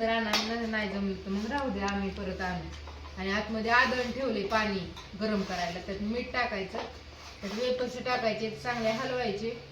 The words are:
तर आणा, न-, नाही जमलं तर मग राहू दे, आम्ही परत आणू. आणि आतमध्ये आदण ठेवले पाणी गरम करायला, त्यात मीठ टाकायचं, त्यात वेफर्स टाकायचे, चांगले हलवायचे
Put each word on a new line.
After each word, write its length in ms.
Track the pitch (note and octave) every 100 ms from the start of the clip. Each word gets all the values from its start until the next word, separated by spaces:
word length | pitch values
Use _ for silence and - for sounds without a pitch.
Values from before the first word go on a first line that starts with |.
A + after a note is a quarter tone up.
तर 80 | A3+
आणा, 220 | A3+ G#3+
न-, 400 | G#3+ G#3+ A#3 A3+
नाही 180 | A3 G3+
जमलं 380 | G3 G3 F#3+ G3
तर 40 |
मग 160 | G3 A3
राहू 240 | C#4+ C4+
दे, 100 | G3
आम्ही 300 | G3 G3 G3
परत 300 | G#3 F#3 F3+
आणू. 280 | F#3 F3 D3+ - - - - -
आणि 140 | F#3+
आतमध्ये 380 | G#3 G#3+ A3 A3+
आदण 400 | A#3+ A3 B3+ A#3+
ठेवले 360 | B3+ C4 G#3+ G3
पाणी 460 | A3 G#3 F#3+ E3+ - - F#3+
गरम 220 | G#3+ G3+
करायला, 380 | F#3 F3+ F3 F3
त्यात 180 | - G3
मीठ 320 | G#3 A#3+ -
टाकायचं, 460 | B3 A#3 G3+ F#3 - - - - - - -
त्यात 140 | G3
वेफर्स 500 | G#3+ B3+ B3 A#3+ B3
टाकायचे, 460 | B3+ B3 A3+ G#3 A3
चांगले 400 | - - A#3+ A3
हलवायचे 720 | A#3 B3+ B3 A3 G3 A3+ B3 -